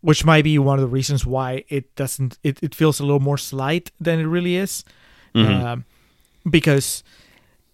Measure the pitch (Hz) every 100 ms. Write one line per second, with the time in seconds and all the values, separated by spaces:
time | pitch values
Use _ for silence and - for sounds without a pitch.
0 | 165 151 156 156 151 151 139 139 131 131
1 | 131 139 127 131 127 131 - 143 131 -
2 | 139 - 131 - 151 139 151 - 156 143
3 | 143 143 135 143 - 135 135 170 - -
4 | 170 165 156 175 175 175 196 - - _
5 | _ _ _ 113 110 98 120 120 - _
6 | _ _ _ _ 175 156 156 139 - -
7 | - _ _ _ _ _ _